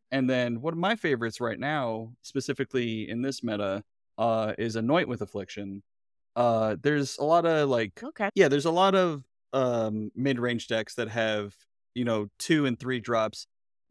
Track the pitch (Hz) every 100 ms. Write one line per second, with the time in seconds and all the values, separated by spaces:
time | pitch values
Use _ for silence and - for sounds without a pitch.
0 | _ 135 127 127 123 117 151 165 185 226
1 | 170 127 120 - 147 107 135 151 123 110
2 | 113 - - 139 - 135 131 127 120 110
3 | 107 117 131 131 117 104 101 98 - _
4 | _ - 117 113 110 - 113 113 113 165
5 | - 120 101 101 95 - 98 98 - _
6 | _ _ _ - 120 113 110 101 143 147
7 | 135 - 147 170 165 160 143 123 107 -
8 | 254 - 202 - 160 143 160 170 196 190
9 | 180 147 - _ _ 135 127 120 110 107
10 | 107 - 135 123 120 117 - 110 110 -
11 | 110 113 110 107 101 - _ _ _ 120
12 | 120 110 104 - - 160 139 120 120 127
13 | 107 117 110 - - _ _ _ _